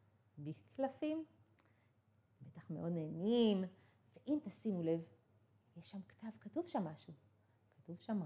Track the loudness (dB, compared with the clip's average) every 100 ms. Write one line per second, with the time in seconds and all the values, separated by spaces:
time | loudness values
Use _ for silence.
0 | _ _ _ -12 -10 -10 -10 -2 -2 0
1 | -2 -2 -6 -14 _ _ _ _ _ _
2 | _ _ _ _ -18 -14 -8 -4 -2 0
3 | -2 0 4 6 8 6 2 -6 -20 _
4 | _ -8 0 0 0 -4 -2 2 2 2
5 | -2 -16 _ _ _ _ _ -18 -12 -12
6 | -12 -12 -12 -12 -6 -4 0 0 -2 -4
7 | -14 -18 -20 _ _ _ _ -20 -14 -10
8 | -4 -2